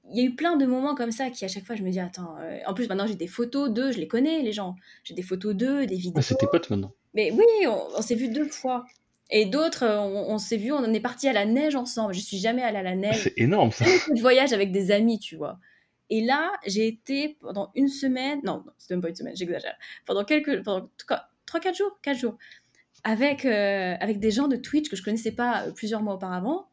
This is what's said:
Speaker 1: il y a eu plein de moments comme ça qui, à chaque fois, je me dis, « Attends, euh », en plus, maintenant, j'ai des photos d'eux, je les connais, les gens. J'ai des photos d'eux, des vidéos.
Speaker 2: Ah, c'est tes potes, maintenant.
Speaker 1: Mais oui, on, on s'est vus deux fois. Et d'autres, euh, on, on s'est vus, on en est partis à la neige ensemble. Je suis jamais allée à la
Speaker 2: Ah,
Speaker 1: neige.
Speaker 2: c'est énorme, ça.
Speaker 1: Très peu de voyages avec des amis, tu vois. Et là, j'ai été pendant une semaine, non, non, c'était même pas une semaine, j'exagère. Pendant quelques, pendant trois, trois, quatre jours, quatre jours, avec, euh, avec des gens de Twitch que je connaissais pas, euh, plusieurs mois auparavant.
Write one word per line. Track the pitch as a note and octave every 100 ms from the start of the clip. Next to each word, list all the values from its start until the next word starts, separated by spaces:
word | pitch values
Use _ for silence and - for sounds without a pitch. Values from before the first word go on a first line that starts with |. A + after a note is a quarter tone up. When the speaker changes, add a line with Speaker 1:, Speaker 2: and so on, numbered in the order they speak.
| -
Speaker 1:
il | G3
y |
a | B3+
eu | B3
plein | E4+ D#4+
de | C4
moments | B3+ C#4 C4
comme | A#3
ça | A3+ C4
qui, | B3 F#3+
à |
chaque | G3 F#3
fois, | A3
je |
me | F#3
dis, « | F#3
Attends, | F3+ F3+ E3+ D#3
euh », | D#3+ - -
en |
plus, | F#3+ A#3+
maintenant, | F#3+ G#3
j'ai | F#3+
des | F3+
photos | - A#3+ C#4 C#4+
d'eux, | G#3+ C4+
je | A3+
les | D#3
connais, | A3+ C#4+ D#4+
les | A#3
gens. | G#3 F#3 F#3 _ -
J'ai | -
des | -
photos | F3+ F#3 G#3 G3
d'eux, | B3+ C#4+ C4
des | F#3
vidéos. | F3+ D#3
Speaker 2:
Ah, |
c'est | C3+ C5
tes | C#5
potes, | - -
maintenant. | G2+ F#2+ - _
Speaker 1:
Mais | G#3+ F#3+
oui, | A3+ A#4 A4 E4
on, | G3+ E2 B2
on |
s'est | A3+ A#3
vus | B3+
deux | B3 D4+
fois. | - B3+ B3 B3 _ _ _ _
Et | G#3+ G3+
d'autres, | C#4 D#4+ E4
euh, | A#3 G#3
on, | G3+ G3 F#3+
on | G#3+
s'est | - A3+
vus, | G#3+
on | D4
en | A3+
est | A3
partis | A#3+ A#3+ C4+
à |
la | G#3+ G#3
neige | A#3+ D4+ C#4
ensemble. | B3 - G#3+
Je | F#3
suis | - G3
jamais | A3 B3
allée | B3 G#3
à |
la | F#3
Speaker 2:
Ah, | F#3
Speaker 1:
neige. | F#3 A3
Speaker 2:
c'est | F3 -
énorme, | A#2 G3+ C3
ça. | - B2
Speaker 1:
Très | F#4
peu | - A#3+
de |
voyages | A#3+ B3+ C4+
avec | A3 G3
des | F#3+ F#3
amis, | G#3 A3+ A3
tu | - D#3+
vois. | D3 F3+ _ _ _ _ _
Et | A3
là, | A3+ C#4 E4 G4+ -
j'ai | G3 A3+
été | A3+ - C#4 D4+ D4+
pendant | - G3 - -
une | C#4
semaine, | C4+ C4+ B3+ C4+ D4
non, | G3 C#3 -
non, | _
c'était | - F3+
même |
pas | E3+
une | F#3
semaine, | - F#3
j'exagère. | F3 E3+ - - - - -
Pendant | F#3+ G3+
quelques, | D4+ D4 A#3+
pendant | G3 F#3+ - -
trois, | - - - _ -
trois, | E4
quatre | F#4 F4+
jours, | G4+ G4
quatre | C#4+ C4
jours, | B3 G#3+ - - _ _ _ _ A3
avec, | A3 C#4 C#4 C4+
euh, | G#3 G3+ G3 F#3 F3
avec | G#3 G#3
des | G#3+
gens | G#3 C#4+
de | A#3+
Twitch | - D4 D4+
que | F#3+
je |
connaissais | G#3 A3+ A3+
pas, | A3 B3 A3 F#2+
euh, |
plusieurs | G#3 G#3+ A3
mois | G#3 F#3+
auparavant. | F#3 F3+ G3+ F4 -